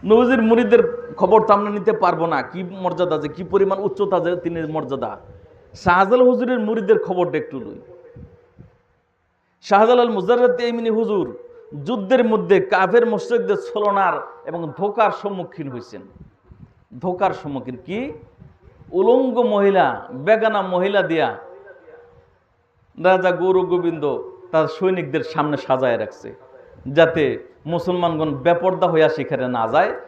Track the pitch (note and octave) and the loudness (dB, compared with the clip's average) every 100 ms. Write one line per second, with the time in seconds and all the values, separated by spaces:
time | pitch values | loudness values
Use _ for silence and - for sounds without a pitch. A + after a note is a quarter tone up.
0 | F#3 A3+ B3 B3+ A3 A#3 A3 A3+ - - | 4 4 6 4 4 4 6 4 4 -4
1 | - - F#3 G#3+ - G3+ G#3 G3+ F#3 G#3 | -12 -2 4 4 6 2 2 -2 -2 0
2 | F3+ D#3 E3+ D3 B2+ F3 F3+ F#3+ F3+ E3 | 0 0 -2 -2 -4 -10 -12 -8 -8 -2
3 | F3+ D#3 D3 D#3 F#3 G3 G3 F#3+ G3+ - | -2 -2 -4 -10 -2 2 2 0 -4 -4
4 | G3+ F#3 E3+ F3 E3+ E3+ D#3 D#3 C#3 C3+ | -2 0 0 -4 -4 -6 -6 -6 -6 -6
5 | A2+ G2+ - - - - _ - F#3 F3 | -8 -10 -18 -20 -20 -20 _ -6 2 4
6 | G3 B3 B3+ A#3+ A#3+ B3 G#3+ A3+ G3 A3+ | 4 6 6 4 0 -2 -2 -4 2 2
7 | - F3+ F3 D#3 D3+ C#3 G#2 - - - | 2 -2 -2 -2 -6 -12 -12 -16 -20 -20
8 | - - - _ _ _ - _ _ _ | -20 -20 -20 _ _ _ -20 _ _ _
9 | _ _ _ _ _ _ - G3+ A3 B3 | _ _ _ _ _ _ 0 4 6 6
10 | A#3+ G#3+ F3+ A#3+ B3 B3 A#3 A#3 A3+ A3 | 4 0 0 4 4 2 -2 -2 -2 -2
11 | G#3+ G#3 C3 - - - - D3 C#3+ A#3 | 0 -2 -4 -8 -20 -20 -18 -12 -6 -6
12 | F#3+ B3 A3+ A3 E3+ F#3 F#3 F#3 F#3 A#3 | 0 2 4 2 4 2 4 0 4 4
13 | A#3 G#3+ - A#3 F#3+ G3 - G#3+ G#3 G3 | 2 -2 -2 -2 0 -4 -4 -2 0 2
14 | F#3 D3+ - - - E3+ D#3+ C#3 G3+ G3+ | 0 -2 -8 -14 -12 -10 -10 -6 -6 0
15 | G#3 - G3 G3 E3+ - C#3 B2 - G2+ | 0 0 -8 -8 -10 -10 -12 -12 -14 -20
16 | - - - _ _ - - _ _ B2 | -20 -20 -20 _ _ -20 -20 _ _ -10
17 | F3+ F3+ F#3+ - D#3 C#3 B2+ B2+ - G3+ | -8 -2 -2 -2 -8 -10 -10 -14 -10 -8
18 | C#4 A4+ - _ - _ - _ - F3+ | -8 -12 -20 _ -20 _ -20 _ -6 0
19 | G#3+ B3+ C4 A#3 A#3+ G#3 G3+ F#3+ D3 A2+ | 4 4 2 0 0 2 2 4 2 0
20 | G2+ B2+ D#3 A3 A3 G#3 F#3 F3+ F#3+ G3+ | -10 -8 0 2 2 -2 -2 -2 0 0
21 | E3 D#3+ C3 A2 - - - - - - | 0 0 -2 -4 -16 -20 -20 -20 -20 -20
22 | - _ _ _ _ _ _ _ _ - | -20 _ _ _ _ _ _ _ _ -2
23 | E3 F#3 F#3 E3 F#3 F#3 F3 F3+ E3+ D#3+ | 2 4 2 0 2 2 2 0 -2 -2
24 | C#3+ A#2+ - - - D#3+ D3 - F#3+ F#3 | -4 -4 -8 -16 -2 0 0 -2 -2 -2
25 | D3 D3+ D#3 - D3+ C#3+ - C3 C3 A2+ | -2 -4 -4 -4 -2 -4 -2 0 0 -2
26 | G#2+ - A2+ A2 - - - - C3 C#3+ | -4 -10 -20 -20 -20 -20 -20 -18 -4 2
27 | D#3+ E3 C#3 A2 - _ D3 E3+ F3+ F3+ | 2 4 -2 -2 -10 _ -8 -6 -2 -2
28 | F3 D#3 D#3 C#3 D3 E3+ F#3 E3+ F3+ D#3+ | -2 -2 -4 -2 0 2 0 0 0 4
29 | D#3 D#3 C3+ C3+ B2+ B2 A2+ C#3 G3+ - | 2 0 -4 -4 -2 -2 0 0 0 -4